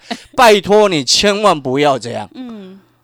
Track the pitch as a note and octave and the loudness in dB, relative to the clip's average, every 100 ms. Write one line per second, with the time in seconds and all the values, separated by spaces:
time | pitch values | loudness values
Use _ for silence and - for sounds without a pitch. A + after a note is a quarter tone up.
0 | - - - - A#3 G3+ F3+ G#3 G#3 D#3+ | -8 -16 -8 2 4 4 2 2 2 0
1 | B2 - G3+ G3+ G#3 D#3+ C3 C3+ D3 C3 | -2 -2 0 0 0 0 -2 0 0 0
2 | A#2 A2 G#2 B3 B3+ G#3+ F#3+ F#3+ _ _ | -6 -10 -12 -16 -18 -18 -20 -20 _ _